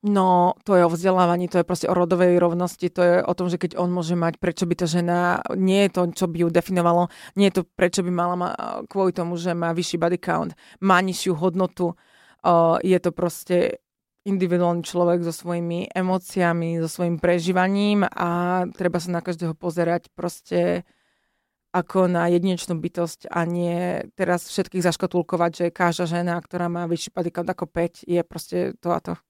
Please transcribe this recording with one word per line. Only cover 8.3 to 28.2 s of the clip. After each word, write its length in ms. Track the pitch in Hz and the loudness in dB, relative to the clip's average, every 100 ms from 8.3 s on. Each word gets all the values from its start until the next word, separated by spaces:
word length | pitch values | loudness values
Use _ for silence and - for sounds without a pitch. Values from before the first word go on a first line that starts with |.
| 180 | 0
ma-, 180 | 180 - - - | -2 -4 -8 -8
kvôli 260 | - 196 185 | -8 0 0
tomu, 240 | 175 170 | 0 -4
že 180 | 175 175 | -4 -2
má 200 | 170 170 | -2 -2
vyšší 240 | 165 170 170 | -2 -4 -2
body 200 | 170 175 | 0 -2
count, 340 | - 160 165 - - - | -2 -2 -2 -8 -20 -6
má 220 | 196 185 | 2 2
nižšiu 320 | 190 175 - | 2 -2 -2
hodnotu, 600 | 160 180 175 185 - 175 175 _ _ _ _ | 0 0 0 -2 -2 -4 -4 _ _ _ _
o, 160 | - 170 165 165 | 2 4 6 4
je 180 | 185 180 | 2 2
to 140 | 180 | 2
proste 680 | - 175 - - 175 - - _ _ _ _ | -2 -4 -4 -2 0 0 -2 _ _ _ _
individuálny 580 | - 196 180 175 175 175 | -4 -2 0 2 2 0
človek 400 | 160 180 175 175 | -4 0 2 2
so 120 | 170 | -2
svojimi 540 | 165 175 175 170 170 - | -6 -6 -6 -4 -6 -6
emóciami, 920 | - 185 185 185 - 175 170 165 165 | -4 -2 -2 -4 0 0 2 -2 -2
so 100 | 160 | -4
svojím 280 | - 175 170 | -2 -2 0
prežívaním 880 | 175 175 165 180 185 202 208 208 196 | 2 2 2 0 2 2 2 2 0
a 240 | - 175 175 175 185 180 | -2 -2 -2 0 0 -2
treba 300 | - 175 175 | -2 -2 -2
sa 120 | 170 | -2
na 100 | 170 | -4
každého 320 | 170 165 170 | -4 -6 -4
pozerať 560 | 160 175 165 170 170 _ | -4 -6 -2 0 -2 _
proste 680 | - 175 - - 175 175 175 - _ _ _ _ _ _ _ _ | -8 -8 -8 -4 -2 0 -2 -6 _ _ _ _ _ _ _ _
ako 340 | 180 170 190 180 | -4 -2 0 2
na 180 | 175 170 | 2 2
jedinečnú 440 | 175 190 175 - | 2 2 -2 -4
bytosť 540 | 165 170 - 170 - - | -6 -6 -4 -6 -6 -8
a 140 | - | -4
nie 360 | 170 175 175 175 180 175 - | -2 -2 -2 -2 -4 -4 -8
teraz 340 | - 180 175 - | -6 -2 -2 -2
všetkých 380 | - 185 185 | -6 -4 0
zaškatulkovať, 680 | 175 160 185 180 165 180 170 | -2 0 -2 -2 -2 -2 -2
že 140 | 165 170 | -2 -4
každá 380 | - 175 165 175 | 0 -2 0 -2
žena, 280 | 170 175 175 | -2 -2 -4
ktorá 320 | 170 180 175 | -6 -6 -4
má 160 | 170 | -4
vyšší 260 | 170 170 - | -4 -4 -6
body 200 | - 170 | -6 -6
count 160 | - 175 | -4 -6
ako 180 | 185 165 | -6 -6
päť, 340 | - 170 - | -4 -4 -6
je 180 | - 175 | -2 -2